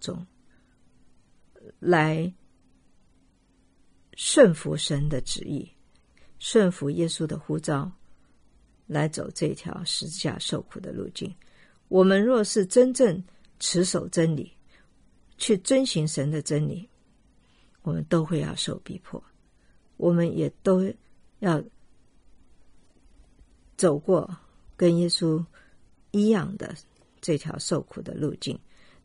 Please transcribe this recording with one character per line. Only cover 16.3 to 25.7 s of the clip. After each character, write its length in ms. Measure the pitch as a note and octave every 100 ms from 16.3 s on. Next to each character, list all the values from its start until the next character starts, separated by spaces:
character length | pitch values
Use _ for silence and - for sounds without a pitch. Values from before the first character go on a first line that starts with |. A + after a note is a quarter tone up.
的 100 | D3+
真 260 | - D3+ D3
理， 220 | F3 G3 _ _ _ _ _ _ _ _ _
我 120 | D#3
们 100 | E3 D3+
都 200 | E3+ D#3
会 140 | D#3+
要 160 | D3+ -
受 200 | - -
逼 200 | - F#3
迫， 200 | - - - _ _ _ _ _ _ -
我 140 | F3
们 240 | E3+ E3+ E3
也 140 | D3 -
都 180 | G3 F#3 F#3+ - _ - _ _
要 240 | F#3+ D3+ - - - - _ _ - - - - - - _ _ - - - _ - _ _ -
走 220 | F3+ D3
过 300 | - F3 A#2 F3 - _ - -
跟 220 | F3 E3+
耶 100 | F3
稣 380 | - E3 D#3 E3 - -